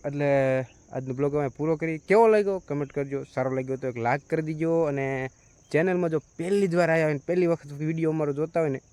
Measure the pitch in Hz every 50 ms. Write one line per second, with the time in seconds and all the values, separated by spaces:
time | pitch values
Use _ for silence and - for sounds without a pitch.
0 | - 147 139 143 147 143 139 139 135 131 131 131 127 - - - _ - - 131
1 | 131 131 127 127 143 143 143 147 147 131 - - 147 160 160 147 165 165 160 156
2 | _ - 190 220 233 220 220 208 208 196 196 185 - - 147 143 143 135 - 143
3 | 143 139 139 135 135 - - 131 127 131 131 131 131 131 135 127 135 131 120 120
4 | 113 117 135 143 - - 160 160 160 156 160 151 165 165 165 165 165 147 139 139
5 | 135 135 135 131 131 131 _ _ _ _ _ _ _ _ - 147 170 190 180 180
6 | 175 170 160 151 - _ _ - 165 180 202 202 202 185 165 180 175 160 165 165
7 | 160 156 151 139 - - 175 185 180 170 170 - - 143 143 143 156 156 165 160
8 | 160 156 156 156 151 147 139 143 156 165 - 170 165 147 131 131 _ _